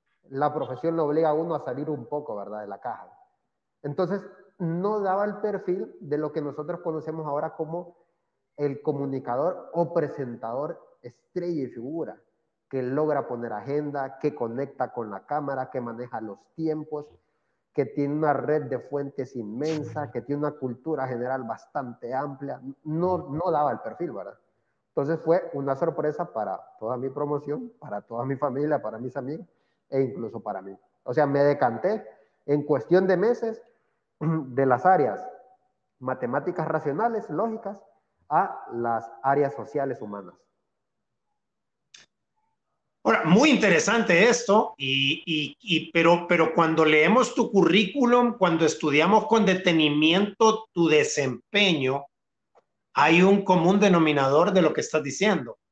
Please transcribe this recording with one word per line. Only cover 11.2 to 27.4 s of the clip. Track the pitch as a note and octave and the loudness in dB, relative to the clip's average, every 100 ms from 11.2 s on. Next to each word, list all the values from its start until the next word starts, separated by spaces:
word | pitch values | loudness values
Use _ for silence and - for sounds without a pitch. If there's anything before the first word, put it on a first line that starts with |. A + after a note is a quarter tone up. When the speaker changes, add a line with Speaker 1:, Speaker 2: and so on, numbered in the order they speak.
| _ F3+ F3 D#3+ | _ -6 -4 -4
Speaker 1:
y | B2+ | -6
figura, | A#2 B2 E3 D3 - _ _ _ _ _ | -8 -8 -8 -8 -12 _ _ _ _ _
que | C3+ | -6
logra | B2+ C#3 D3+ C#3+ C3 | -2 0 0 0 -2
poner | A#2+ A#2+ | -6 -6
agenda, | G#2+ A#2 D3 D3 C#3 C3+ - | -8 -4 -4 -4 -6 -8 -4
que | D3 | -4
conecta | D3 A#2 A#2+ C#3 - B2+ | -4 -6 -6 -8 -6 -6
con | A#2+ A2 | -6 -8
la | G2 - | -10 -6
cámara, | D3 C#3 C3 B2+ | -6 -4 -6 -6
que | C3 | -8
maneja | A#2+ A2+ B2 A#2 | -8 -10 -10 -10
los | G#2+ G2 _ | -10 -14 _
tiempos, | - D#3+ D#3 D3+ D3+ D3+ _ _ _ _ _ _ | -6 -4 -4 -6 -10 -12 _ _ _ _ _ _
que | - C#3 | -4 -2
tiene | D3 C#3+ | -2 -2
una | D3 D3+ | 0 2
red | C3+ D3+ D3+ | 2 2 0
de | C3 B2+ | 0 -6
fuentes | - C#3+ C#3 - B2+ | -6 -6 -6 -8 -8
inmensa, | B2 G#2 A#2 D3+ D#3 A#2+ D3+ C#3 | -8 -8 -4 -4 -4 -6 -8 -6
que | B2 | -6
tiene | - C#3+ D3 | -4 -2 -4
una | |
cultura | D3 B2+ A#2+ D#3+ D3 C3 | -4 -8 -8 -6 -4 -4
general | A#2+ B2+ C3 | -4 -4 -4
bastante | A#2 G#2+ - D3 B2+ A#2 A#2+ | -6 -10 -10 -8 -8 -10 -8
amplia. | C3 D3 C3+ C#3 B2+ B2+ C3+ | -6 -6 -8 -10 -10 -12 -12
No, | D#3 D#3+ F3+ F3 C#3+ | -6 -2 0 -2 -4
no | D3+ F3+ | -4 0
daba | D#3 D3 | 2 2
el | - | 0
perfil, | A2 A2 E3+ | -6 -6 -6
¿verdad? | G2+ F#2+ - _ _ _ _ _ | -8 -12 -16 _ _ _ _ _
Entonces | - C#3 D#3+ | -4 -2 0
fue | D#3 F3+ - | 2 0 0
una | C#3 C#3 | -6 -4
sorpresa | C3+ E3+ D#3+ D3+ D3+ E3+ | -2 -2 0 -2 -4 -6
para | A2+ G2 F#2 - - | -4 -4 -6 -10 -10
toda | A2 B2+ | -6 -6
mi | C3+ | -6
promoción, | C#3+ D3 C#3+ | -4 -4 -4